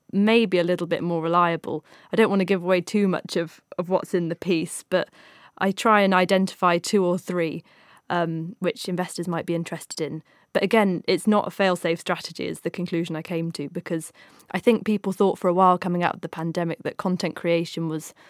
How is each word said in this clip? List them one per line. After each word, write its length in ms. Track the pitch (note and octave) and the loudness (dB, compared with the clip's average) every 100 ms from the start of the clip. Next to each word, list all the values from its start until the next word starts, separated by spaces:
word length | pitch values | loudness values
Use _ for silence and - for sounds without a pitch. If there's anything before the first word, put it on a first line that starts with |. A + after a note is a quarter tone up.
| - | -6
maybe 460 | G3 G#3 A#3 G#3 F3+ | 0 4 4 4 2
a 60 | |
little 240 | E3+ F3+ E3 | 2 0 0
bit 140 | E3 | -2
more 200 | F3 E3+ | -2 -2
reliable. 640 | E3 F3 F3 E3 - D#3 - - - | 2 2 2 0 -4 -8 -10 -20 -4
I 40 | F#3 | 2
don't 120 | G#3+ | 4
wanna 160 | G3 | 4
give 180 | F3+ F#3+ | 2 0
away 200 | F3 F3+ | 2 0
too 260 | - G#3 F#3+ | 2 2 2
much 280 | E3 - F3 | 0 -2 -4
of, 260 | E3 - - - | -4 -8 -16 -8
of 100 | F3 | -2
what's 240 | F#3+ - | -2 0
in 160 | F3+ E3 | -2 -2
the 60 | |
piece, 500 | E3+ F#3+ E3 E3+ - - | -4 -2 0 -2 -8 -2
but 180 | F3+ - _ - - - - | -2 -2 _ -20 -20 -16 -4
I 140 | G3 | -4
try 320 | F#3+ A3+ G#3 | 0 4 4
and 100 | G3 | 4
identify 640 | F#3 F3+ F#3+ F#3+ - F3+ E3+ | 4 4 2 0 0 2 2
two 280 | - G#3 | 2 2
or 120 | F3+ F3+ | 2 0
three, 480 | - F3+ D#3+ E3+ - _ _ - - | -2 -2 -2 -4 -12 _ _ -16 -4
um, 460 | F3 E3+ E3 E3 - | -2 -2 -4 -8 -4
which 300 | F3+ - - | -4 -4 -4
investors 380 | F3+ F3 - F3 | -4 -4 -6 -4
might 200 | E3 - | -4 -2
be 80 | |
interested 500 | E3+ E3 D#3+ - - | -4 -4 -10 -10 -6
in. 180 | D3 D#3 - _ _ | -6 -8 -14 _ _
But 100 | - | 0
again, 400 | F#3+ A3+ G3 F3 - | 4 4 4 2 0
it's 180 | F#3 G#3+ | 0 2
not 200 | G#3 - | 2 0
a 40 | |
fail-safe 500 | - F#3+ F3+ E3+ E3+ | 0 2 2 0 -2
strategy 460 | - E3+ - - - | -2 -6 -6 -8 -8
is 140 | E3 | -6
the 80 | E3+ | -8
conclusion 480 | - F3 E3+ E3+ D#3+ | -6 -4 -2 -4 -6
I 60 | |
came 300 | - E3 E3 | -6 -4 -4
to, 180 | - C#3+ | -6 -8
because 420 | E3+ - E3 - _ - - - | -8 -6 -6 -6 _ -20 -20 -8
I 80 | F#3 | 0
think 260 | A#3+ A3 | 2 2
people 280 | - G#3 G3 | 2 -2 -2
thought 260 | - G3 - | 0 2 2
for 100 | F3+ | 2
a 60 | |
while 240 | F3+ F#3 F3+ | 6 6 4
coming 240 | F#3+ F3 | 0 0
out 120 | F3 - | 0 -2
of 40 | |
the 80 | E3 | -10
pandemic 540 | D#3+ E3 F3 E3+ D3+ | -6 -4 -2 -4 -4
that 160 | C#3+ - | -8 -4
content 380 | F#3 F3+ F3 - | -2 -2 -2 -2
creation 520 | E3+ E3+ E3+ E3+ E3 | 0 0 0 -4 -4
was 240 | D#3 - - | -4 -8 -20